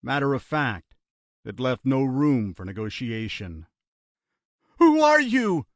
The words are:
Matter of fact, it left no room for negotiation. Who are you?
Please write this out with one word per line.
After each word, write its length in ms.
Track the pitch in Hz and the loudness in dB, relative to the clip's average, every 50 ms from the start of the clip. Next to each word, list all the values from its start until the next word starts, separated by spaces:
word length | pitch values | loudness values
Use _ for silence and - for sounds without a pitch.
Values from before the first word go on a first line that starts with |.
Matter 300 | - 127 131 143 139 139 139 | -6 -4 -4 -2 0 0 -2
of 80 | 131 | -2
fact, 520 | - _ - 151 143 123 104 87 - _ _ _ _ _ _ _ _ _ _ _ _ | -4 _ -4 -2 -2 -2 -4 -8 -12 _ _ _ _ _ _ _ _ _ _ _ _
it 140 | 113 101 104 | -14 -10 -4
left 260 | 127 127 127 - _ | -2 -2 -2 -2 _
no 200 | 131 135 131 135 | -2 0 0 0
room 500 | 135 127 135 147 151 139 123 107 98 90 | 0 0 0 2 2 2 2 0 -4 -8
for 100 | - 92 | -10 -12
negotiation. 1000 | 92 95 110 107 107 - - 131 117 113 110 110 107 - - 104 90 82 80 80 _ _ _ _ _ _ _ _ _ _ _ _ _ _ _ _ _ _ _ _ _ _ _ | -12 -10 -8 -8 -8 -8 -8 -8 -6 -6 -6 -8 -8 -10 -10 -12 -12 -14 -14 -18 _ _ _ _ _ _ _ _ _ _ _ _ _ _ _ _ _ _ _ _ _ _ _
Who 220 | 339 330 302 311 | 6 6 6 6
are 200 | 302 302 302 302 | 6 6 6 4
you? 460 | 294 247 214 262 240 208 185 160 123 _ _ | 2 2 0 0 2 2 -2 -2 -4 _ _